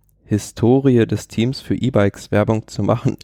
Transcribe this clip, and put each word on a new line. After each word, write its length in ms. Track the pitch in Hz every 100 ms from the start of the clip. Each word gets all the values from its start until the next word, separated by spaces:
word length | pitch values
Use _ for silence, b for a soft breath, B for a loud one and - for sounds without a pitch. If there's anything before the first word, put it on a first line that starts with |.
| _ _
Historie 840 | - 104 - - 113 135 135 123 110
des 220 | 107 -
Teams 320 | - 117 135
für 160 | - 95
E-Bikes 560 | 120 113 101 - -
Werbung 380 | 101 110 110 -
zu 120 | -
machen, 360 | 101 120 127 -